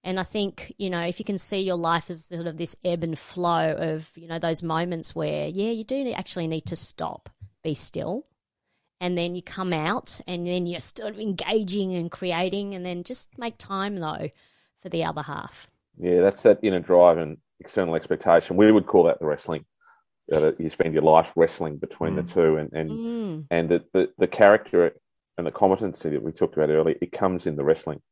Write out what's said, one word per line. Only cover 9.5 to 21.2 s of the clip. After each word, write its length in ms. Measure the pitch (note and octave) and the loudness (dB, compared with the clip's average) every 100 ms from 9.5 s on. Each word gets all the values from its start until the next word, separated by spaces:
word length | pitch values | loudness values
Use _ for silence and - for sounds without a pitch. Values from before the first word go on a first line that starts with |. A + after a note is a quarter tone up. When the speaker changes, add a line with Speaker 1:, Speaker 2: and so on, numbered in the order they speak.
| - F#3 | -8 -4
Speaker 1:
out 480 | E3 D#3 A3 - - - | -2 -2 -4 -6 -14 -10
and 180 | F3 F3 | -8 -4
then 200 | F3+ F3 | -4 -4
you're 160 | F3 | -6
sort 300 | - - G#3+ | -10 -10 -12
of 80 | G#3 | -8
engaging 760 | G#3+ F3+ E3+ A3 G3+ G3+ F#3+ F3+ | -6 -6 -2 -2 -2 -4 -2 -4
and 160 | E3+ | -6
creating, 640 | - F3+ E3+ F#3 G3 G3+ | -6 -4 -2 -2 -4 -6
and 120 | F#3+ F3+ | -8 -8
then 180 | F3 F3 | -8 -8
just 320 | B3+ - - | -10 -12 -10
make 200 | A#3 A3+ | -12 -12
time, 380 | - G3 G3+ G3+ | -8 -6 -4 -4
though, 340 | D#3 - D#3 _ _ _ _ _ | -6 -6 -10 _ _ _ _ _
for 80 | F3+ | -8
the 160 | E3 D#3+ | -4 -4
other 160 | D#3 | -4
half. 460 | D3+ C#3+ - - - _ _ _ | -8 -10 -12 -18 -20 _ _ _
Speaker 2:
Yeah, 220 | F2 F2+ | 2 4
that's 220 | F#2+ - | 4 6
that 180 | A#2 G2 | 6 6
inner 180 | G#2+ F#2 | 4 0
drive 360 | - F2+ F2 E2 | 4 8 8 8
and 200 | D#2 D#2 _ _ | 0 -10 _ _
external 340 | - - F2 E2 | -8 -2 0 0
expectation. 640 | - F2 - E2+ - F2+ | -2 -2 6 6 6 6
We 160 | G#2+ | 8
would 120 | G#2+ F2+ | 6 6
call 180 | G2 E2+ | 4 6
that 140 | - | 4
the 60 | D#2 | -2
wrestling. 380 | D2 - D#2+ - _ _ _ _ _ - | -4 -4 -8 -8 _ _ _ _ _ -2
Uh, 80 | D#2 | 2
that 180 | D#2 - | 2 0
you 100 | D#2+ | -6
spend 240 | - E2+ | -2 0
your 100 | D#2 | 4
life 280 | D#2 D#2+ | 6 6